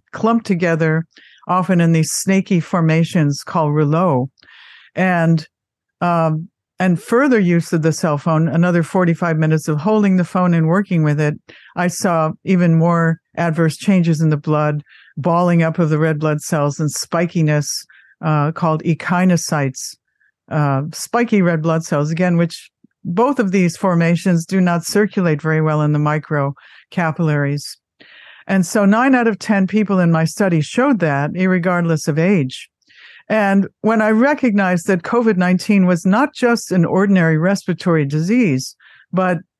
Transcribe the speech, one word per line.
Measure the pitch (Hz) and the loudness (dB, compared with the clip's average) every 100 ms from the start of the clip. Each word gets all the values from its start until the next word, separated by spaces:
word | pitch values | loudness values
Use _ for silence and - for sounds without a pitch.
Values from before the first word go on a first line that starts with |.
| _ | _
clumped | - 220 233 | -4 0 0
together, | - 175 175 160 160 160 165 _ - _ - | 0 -2 0 0 0 0 -4 _ -20 _ -4
often | 180 180 175 | -2 2 2
in | 165 | 4
these | 165 156 | 2 0
snaky | - 190 190 - 180 | -4 0 0 0 -2
formations | - 180 160 160 165 180 143 143 | 0 0 2 2 0 0 0 -2
called | - 180 151 | -4 -2 0
rouleaux. | 151 147 160 180 127 139 - _ - - - - | 0 0 0 0 0 -4 -10 _ -20 -20 -20 -12
And, | - 185 175 165 165 - _ _ _ _ _ | -4 0 0 2 0 -4 _ _ _ _ _
um, | 175 170 160 156 165 _ _ - | -2 0 0 -2 -8 _ _ -4
and | 185 165 | 0 0
further | - 233 285 226 | 0 0 2 2
use | 180 170 - | 2 0 0
of | 170 | 0
the | 160 | 0
cell | 156 165 143 | 0 -2 -2
phone, | 165 160 160 | 0 0 0
another | 165 180 170 | 2 2 0
forty-five | 156 190 175 165 170 156 | 0 0 0 0 -2 0
minutes | 156 156 165 | 0 0 -2
of | 151 | -2
holding | 185 214 202 185 | 0 2 2 0
the | |
phone | 170 185 180 | 0 0 0
and | 170 160 | 2 2
working | 190 202 170 | 0 0 0
with | 151 147 | 0 0
it, | 151 151 - - - - | -2 -4 -14 -20 -12 -4
I | 180 | -4
saw | - 196 165 156 - | -2 -2 0 -2 -4
even | - 180 175 | -2 2 2
more | 165 170 170 165 160 _ - | 2 2 2 0 -2 _ -4
adverse | 170 160 160 - | -4 0 -2 0
changes | - 190 170 151 | 0 2 2 2
in | 160 | 0
the | 147 | 0
blood, | 151 151 151 151 - - _ - | 0 0 0 -4 -10 -20 _ -6
balling | 170 170 180 170 | -2 0 2 2
up | 160 160 | 0 0
of | 160 | 0
the | 151 | 0
red | 160 151 | 0 0
blood | 156 151 | -2 -4
cells | - 156 143 139 | -4 -2 -2 -2
and | 151 | -6
spikiness, | - - 170 175 175 151 147 143 - - - _ _ | -6 -6 -4 -2 0 0 0 -2 -10 -14 -20 _ _
uh, | 160 151 147 | -2 0 -2
called | 160 165 156 | -2 -2 -2
echinocytes, | - 156 - 180 185 170 - 156 135 - - - _ _ _ _ _ | -2 -4 -2 0 2 0 -2 -4 -4 -6 -16 -18 _ _ _ _ _
uh, | 151 143 135 151 | -2 0 -2 -4
spiky | - - 240 233 208 | -10 -4 -2 0 2
red | 175 165 | 2 0
blood | 160 160 | -2 -2
cells, | 165 147 151 | -2 -2 -2
again, | 165 180 170 | -2 0 0
which | 170 - - _ _ _ | -2 -4 -20 _ _ _
both | - 175 254 262 | -6 0 0 0
of | 196 | 0
these | 196 175 | 0 0
formations | - 190 170 165 170 190 165 | 0 -2 0 2 0 0 -2
do | 165 190 | 0 0
not | 180 175 | 0 0
circulate | - 202 214 202 175 151 | -2 0 0 0 -2 -2
very | 160 156 | -2 0
well | 156 151 | 0 0
in | 147 | 0
the | 147 | 0
microcapillaries. | 151 151 - 151 139 139 - - _ - 160 156 160 147 143 143 - - _ _ - - - - - | 0 -2 -4 -4 -4 -6 -20 -20 _ -4 -4 -2 -2 0 -2 -6 -10 -20 _ _ -20 -20 -20 -20 -2
And | 190 175 | -2 0
so | 214 | 0
nine | 196 220 269 | 2 2 2
out | 254 226 | 2 2
of | 196 | -2
ten | - 202 190 | -2 0 0
people | 214 202 185 | 0 0 2
in | 170 | 2
my | 160 | 2
study | 160 - 196 165 | 0 0 0 0
showed | 147 - 277 220 | 0 0 0 2
that, | 160 139 151 | 0 0 -2
irregardless | 175 185 185 180 175 170 156 - | -2 0 0 0 -2 0 -2 -2
of | 147 | 0
age. | 180 190 131 - - _ _ - - - - | 2 2 -2 -8 -20 _ _ -20 -20 -20 -4
And | 220 202 196 - - | 0 2 2 0 -2
when | 214 220 | 0 2
I | 220 | 2
recognized | 220 277 294 254 202 190 180 - | 2 2 2 0 2 0 0 0
that | 185 | -2
covid | - 240 226 185 | 0 0 2 2
nineteen | 180 185 - 202 180 | 2 0 2 2 4
was | 175 | 2
not | 185 214 285 | 2 2 0
just | - 240 233 - | 0 0 0 0
an | 185 | 0
ordinary | 165 180 202 190 165 156 | 2 2 2 2 2 2
respiratory | 180 202 - 170 180 160 | 0 -2 -4 -4 0 0
disease, | 139 151 170 247 202 131 - - - - _ | 0 -2 0 0 2 0 -4 -16 -20 -20 _
but | 185 185 175 - | -2 -2 -2 -8